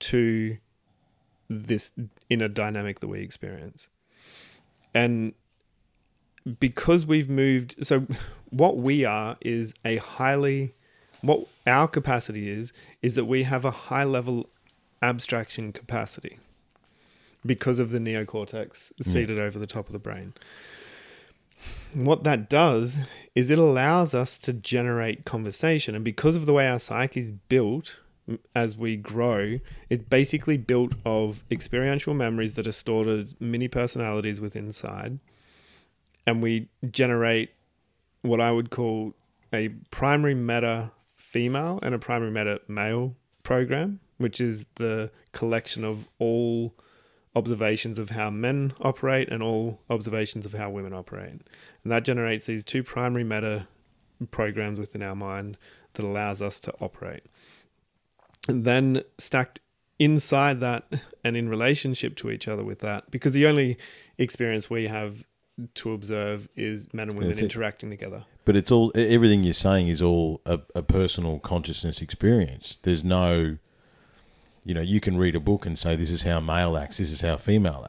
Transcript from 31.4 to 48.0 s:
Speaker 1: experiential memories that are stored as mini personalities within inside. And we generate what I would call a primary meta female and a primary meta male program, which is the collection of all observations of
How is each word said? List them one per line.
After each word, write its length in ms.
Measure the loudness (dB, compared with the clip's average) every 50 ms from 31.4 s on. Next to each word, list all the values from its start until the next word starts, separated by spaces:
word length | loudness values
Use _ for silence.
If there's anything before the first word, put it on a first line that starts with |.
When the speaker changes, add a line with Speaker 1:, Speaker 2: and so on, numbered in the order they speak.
| -6 -6
Speaker 1:
experiential 600 | -6 -6 -4 -4 -2 -2 0 0 0 -2 -2 -2
memories 420 | -2 0 0 0 0 0 -2 -2 -4
that 120 | -4 -4
are 60 | -4
stored 360 | -6 -6 -4 0 0 2 2 2
as 260 | 0 -2 -2 -8 -10 _
mini 280 | -6 -4 -2 -2 -4 -2
personalities 720 | -2 -2 -2 -2 -2 -4 -4 -2 -2 -2 -2 -4 -6 -6
within 260 | -8 -8 -8 -8 -10
inside. 520 | -8 -10 -10 -10 -10 -10 -10 -8 -10 -10 -12 -14 _ _ _ _ _ _ _ _ _ -20 -20 _ _ _ _ _ _ _ _ _
And 160 | 0 2 2
we 260 | 2 0 0 0 -2 -6 _ _ -10 -4
generate 600 | 2 2 2 4 4 2 4 4 2 2 0 -2 _ _ _ _ _ _ _ _ _ _ _ _ _ _
what 200 | 0 2 4 4
I 80 | 4 4
would 160 | 4 2 0 -2
call 440 | -4 -2 -2 -2 -2 -2 -4 -6 -10 _ _ _ _ _ _ _
a 200 | -2 -2 -2 -2 -4 -10 -18 _
primary 440 | -6 -2 2 2 4 4 4 2 2
meta 580 | 2 0 0 0 2 2 0 0 -2 -4 -8 -12 _ _ _ _
female 640 | _ -20 -4 -2 0 0 0 0 -2 -2 -4 -4 -4
and 120 | -4 -4 -4
a 40 | -4
primary 320 | -4 -4 -2 -2 -2 -2
meta 300 | -2 -2 -2 -2 -2 -4 -8 -10
male 480 | -6 -4 -2 -2 0 -2 -2 -4 -6 -10 _ _ _ _
program, 580 | _ 0 2 2 2 0 0 -2 -2 -4 -4 -8 _ _ _ _
which 200 | -2 -2 0 0
is 260 | -2 -2 -2 -4 -10 _ _
the 360 | -4 -2 -2 -2 -2 -6 -8 -10 _ _ _
collection 500 | -8 -4 -2 0 0 -2 -2 -4 -8 -6
of 240 | -4 -4 -6 -6 -10 -16 _ _
all 560 | 0 2 2 2 0 0 0 -2 -4 -6 -8 _ _ _ _ _ _ _ _ _ _ _ _
observations 640 | -2 0 0 -2 0 0 0 0 0 -2 -6 -6
of 120 | -6